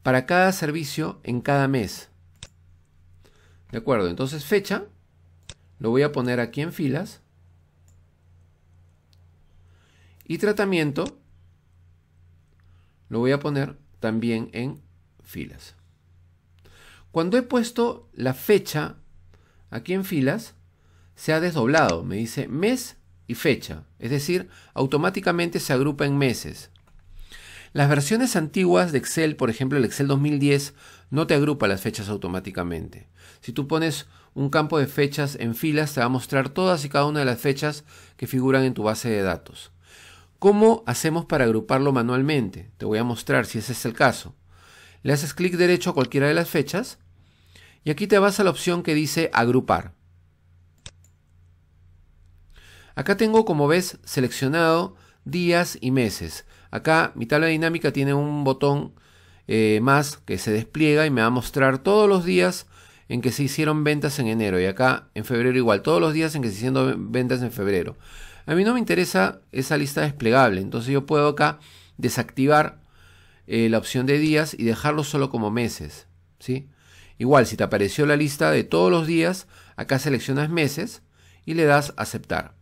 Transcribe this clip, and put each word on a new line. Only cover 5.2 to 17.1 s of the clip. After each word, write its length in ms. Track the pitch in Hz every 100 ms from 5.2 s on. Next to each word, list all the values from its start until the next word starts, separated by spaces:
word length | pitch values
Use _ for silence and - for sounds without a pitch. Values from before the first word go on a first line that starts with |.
| _ _ - - _ _
lo 100 | 110
voy 140 | 127
a 80 | 143
poner 280 | 143 123 123
aquí 220 | 117 143
en 100 | 160
filas. 500 | 180 143 143 208 - _ _ _ _ _ _ _ _ _ _ _ _ _ _ _ _ _ _ _ _ _ _ _ _ _ _ _ _ _ _ -
Y 120 | 160
tratamiento, 840 | 208 208 196 180 151 147 185 - _ _ _ _ _ _ _ _ _ _ _ _ _ _ _ _ _ _ _
lo 100 | 113
voy 120 | 123
a 80 | 139
poner 380 | 147 143 139 - _ -
también 500 | 113 110 117 113 113
en 280 | - 127 - _ _ _ _
filas. 520 | - 92 67 - - _ _ _ _ _ _ _ _ _ - - - - -